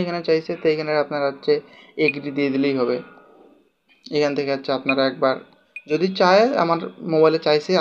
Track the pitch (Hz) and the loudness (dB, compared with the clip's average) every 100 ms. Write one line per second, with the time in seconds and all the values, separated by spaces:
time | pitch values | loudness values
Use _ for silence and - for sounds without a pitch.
0 | 175 175 170 160 160 170 160 156 151 151 | -2 -4 0 0 0 -2 0 0 0 -2
1 | 147 147 139 139 - 147 - - - - | -2 -2 -4 -2 0 -2 -2 -20 -14 -2
2 | 151 143 143 139 139 135 139 135 123 123 | -2 -2 -6 -2 0 0 0 0 0 -2
3 | - - - - - _ _ _ _ _ | -8 -20 -20 -20 -20 _ _ _ _ _
4 | - 151 147 143 139 135 139 135 135 135 | -6 -2 0 -2 -4 -4 -4 -4 -2 0
5 | 135 127 135 127 - _ _ - - 156 | 0 0 -2 -2 -8 _ _ -20 -4 -2
6 | 190 190 180 196 240 269 170 165 185 - | 0 2 4 4 4 2 0 -2 -4 -10
7 | 170 156 160 160 156 151 151 185 | -2 4 4 4 2 0 2 0